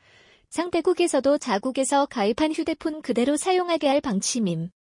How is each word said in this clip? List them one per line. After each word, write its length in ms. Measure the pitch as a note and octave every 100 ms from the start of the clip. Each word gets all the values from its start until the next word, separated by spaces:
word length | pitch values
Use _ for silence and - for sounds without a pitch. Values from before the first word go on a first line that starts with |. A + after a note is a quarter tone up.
| _ _ _ _ _
상대국에서도 880 | - F4 F4 F4+ F4 F4 C#4 C4 D4
자국에서 680 | - G3+ B3+ C4+ C4 C#4 C#4+
가입한 440 | B3 G3+ A#3 D#4
휴대폰 500 | D#4+ D#4+ D#4 D#4+ D#4
그대로 340 | - A#3 B3+ D4
사용하게 500 | F#4+ F#4 F4 E4 D4
할 140 | C#4
방침임. 680 | C#4+ G3 - A#3+ G3+ E3 E3+ -